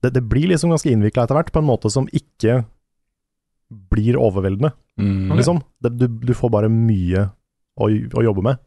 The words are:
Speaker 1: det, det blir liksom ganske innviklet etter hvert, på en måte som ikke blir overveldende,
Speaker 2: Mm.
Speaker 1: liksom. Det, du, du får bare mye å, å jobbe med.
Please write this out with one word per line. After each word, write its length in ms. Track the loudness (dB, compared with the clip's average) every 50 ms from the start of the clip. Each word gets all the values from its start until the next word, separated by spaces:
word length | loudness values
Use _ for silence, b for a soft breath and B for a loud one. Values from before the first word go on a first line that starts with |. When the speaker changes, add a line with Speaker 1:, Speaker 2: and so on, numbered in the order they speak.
| -2
Speaker 1:
det, 100 | 0 -2
det 100 | -2 -2
blir 200 | 0 -2 0 0 0
liksom 220 | 0 0 2 0 0
ganske 160 | 0 0 0
innviklet 320 | 2 2 2 2 2 0 0 0
etter 80 | 0
hvert, 140 | -2 -2 0 -2
på 80 | -2
en 80 | 0 0
måte 220 | 0 0 0 -2
som 160 | -2 -2 -4 -2
ikke 520 | -6 -8 -8 _ _ _ 0 0 0 0 -2 -4 -12 _ _ _ _ _ _ _ _ _ _ _ _ _ _ _ _ _ _ _ -20 -20 -6 -2
blir 260 | -2 0 2 2 2
overveldende, 560 | 2 2 0 0 0 -2 -2 -2 0 -2 -4 -4 _ _ _ _ -4
Speaker 2:
Mm. 320 | -2 -2 0 -2 -2 0 0
Speaker 1:
liksom. 280 | 2 2 2 0 -2 -4 _ _ _
Det, 160 | -4 -4 0
du, 80 | 0 -2
du 260 | -2 -2 -4 -2 -2 -2
får 140 | 0 0 0
bare 160 | 2 2 2 2
mye 520 | 2 2 2 2 2 2 0 0 0 0 0 -2 -4 _ _ _ _ _ _ _ _ -2
å, 60 | 0
å 340 | 0 0 -2 -2 -4 -2 0
jobbe 220 | 0 0 0 0 0
med. 140 | -2 -2 -4 _